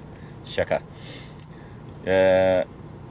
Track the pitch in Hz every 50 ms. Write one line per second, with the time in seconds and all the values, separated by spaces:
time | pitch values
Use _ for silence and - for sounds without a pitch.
0 | - - - - - - - - - - - - 87 - - 71 - - - -
1 | - - - - - - - - - - - - - - - - - - - -
2 | - 90 95 95 95 95 92 92 95 92 92 92 - - - - - - - -
3 | - -